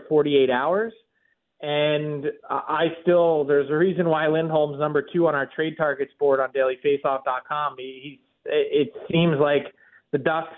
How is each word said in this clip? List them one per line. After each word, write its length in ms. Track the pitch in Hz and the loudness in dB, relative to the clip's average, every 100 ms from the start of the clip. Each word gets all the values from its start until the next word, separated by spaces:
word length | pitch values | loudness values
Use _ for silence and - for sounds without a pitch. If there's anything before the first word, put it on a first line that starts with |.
| - | 2
forty-eight 400 | 151 147 139 127 | 0 4 4 4
hours. 420 | 123 147 196 226 - _ _ _ _ _ _ | 2 0 0 -2 -8 _ _ _ _ _ _
And 640 | 147 147 151 151 151 147 147 - - | -4 0 0 0 -2 -6 -6 -8 -6
I, 60 | 139 - | -6 -2
I 180 | 151 165 165 | -2 -2 -2
still, 420 | 175 175 170 156 139 | 2 4 4 2 2
there's 240 | 143 135 | 2 2
a 80 | 151 | 2
reason 320 | 190 170 170 | 2 2 0
why 180 | 156 156 | 0 0
Lindholm's 520 | 160 160 156 147 143 | 0 0 0 0 -2
number 220 | 151 147 | -2 -2
two 260 | 139 175 165 | -2 0 2
on 60 | |
our 120 | 143 131 - | 0 -4 -4
trade 200 | 160 156 | -4 -2
targets 340 | 151 135 135 - | -2 -2 -6 -2
board 220 | 143 135 | 2 2
on 80 | 127 | 0
dailyfaceoff 720 | 135 131 127 147 143 143 135 | 0 -2 0 0 0 0 -2
dot 240 | 135 127 - | -4 -6 -6
com. 280 | 147 147 127 | -6 -6 -6
He, 220 | 131 131 | -14 -14
he, 460 | 147 131 _ _ - | -18 -20 _ _ -2
it, 380 | 151 143 147 127 | 0 2 0 0
it 40 | - - | -6 -2
seems 280 | 165 170 143 | 2 2 2
like 340 | 147 143 - - _ _ _ | 2 0 -4 -14 _ _ _
the 40 | 143 | -4
Ducks 360 | 131 160 165 | -2 -2 -6